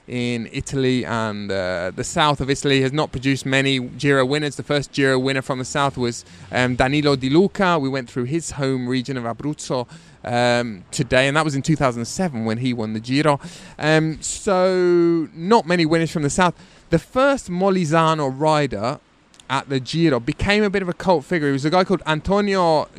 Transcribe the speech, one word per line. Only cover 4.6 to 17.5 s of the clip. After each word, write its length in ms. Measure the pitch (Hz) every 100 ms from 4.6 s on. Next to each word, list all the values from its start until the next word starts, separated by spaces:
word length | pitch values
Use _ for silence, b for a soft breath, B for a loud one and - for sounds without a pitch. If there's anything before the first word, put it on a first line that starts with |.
first 300 | - 147 135
Giro 260 | - 135 131
winner 220 | 131 135
from 180 | 127 131
the 60 |
south 320 | 127 151 139 131
was, 300 | 120 117 - B B
um, 240 | 117 123 123
Danilo 400 | 131 147 147 139
Di 140 | 131
Luca. 480 | 151 196 - 190 170
We 100 | 135
went 220 | 135 120
through 140 | 131
his 280 | 123 165 -
home 340 | - 135 131 123
region 300 | 131 120 131
of 80 |
Abruzzo, 640 | 117 110 143 151 - 135 120 160 B B
um, 640 | - 120 123 120 120 98 -
today, 360 | - 123 127 139
and 100 | 147
that 80 |
was 100 | 156
in 80 | 139
two 140 | 131 156
thousand 280 | 135 117
seven 400 | 117 - 185 120
when 140 | 110 110
he 140 | 131
won 200 | 120 110
the 80 | 110
Giro. 400 | 117 135 151 143 175 B B -
Um, 420 | 151 156 160 143
so 1080 | - - 214 185 185 185 180 175 170 170 143
not 320 | 156 175 226 156
many 200 | 180 156
winners 240 | 165 160
from 120 | 170
the 80 | 143
south. 240 | - 180 - B B -
The 80 | 165
first 520 | - 254 277 277 -